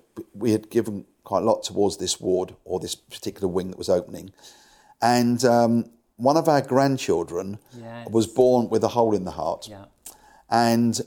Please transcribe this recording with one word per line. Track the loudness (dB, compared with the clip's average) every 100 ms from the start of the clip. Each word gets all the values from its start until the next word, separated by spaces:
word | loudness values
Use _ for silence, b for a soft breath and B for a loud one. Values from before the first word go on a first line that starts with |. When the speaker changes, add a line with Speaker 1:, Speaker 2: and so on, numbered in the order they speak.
| _ -18 -18
Speaker 1:
we | -6 -2
had | -2 -2
given | -4 -2 -6 -14 _
quite | -6 -2
a |
lot | 0 0
towards | -2 -2 -2 -2
this | -6 -6
ward | -2 -2 -4 -12
or | -10 -8
this | -8
particular | -12 _ -14 -12 -6 -4
wing | -4 -6
that | -6
was | -2
opening. | -2 -2 -12 -18 b b b b b b _
And, | 2 2 2 2
um, | 4 4 4 2 -2 _ _ -2
one | 2 2
of | 4
our | 2
grandchildren | 2 2 2 0 0 -2 -2 -8 -8 -12 _ -20
Speaker 2:
Yes. | -18 -16 -2
Speaker 1:
was | 0 2
born | 4 4 4 2
with | 0
a | 2
hole | 2 2
in | 2
the | -2
heart. | -6 -6 -6 -10
Speaker 2:
Yeah. | -18 -20 _ B B B B -2
Speaker 1:
And | 2 4 2 2 -2